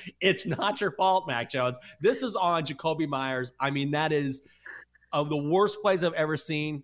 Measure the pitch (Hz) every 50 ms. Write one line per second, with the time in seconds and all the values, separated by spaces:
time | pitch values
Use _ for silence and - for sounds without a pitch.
0 | - - - - 185 190 180 - - - 156 - - 202 214 - 208 185 - -
1 | 190 190 185 190 170 160 127 117 117 - - 131 123 123 123 127 - - - -
2 | 143 214 262 269 262 240 202 220 185 175 170 165 151 135 143 - - 160 156 151
3 | 156 147 139 131 135 131 131 127 127 123 - - 135 139 143 143 139 143 147 147
4 | 156 156 151 147 143 135 135 - - _ _ _ - - - - - _ _ _
5 | _ _ - 147 151 147 156 147 143 147 165 190 202 202 202 - - 208 190 180
6 | 175 170 165 160 156 156 156 147 - - 160 151 151 151 151 143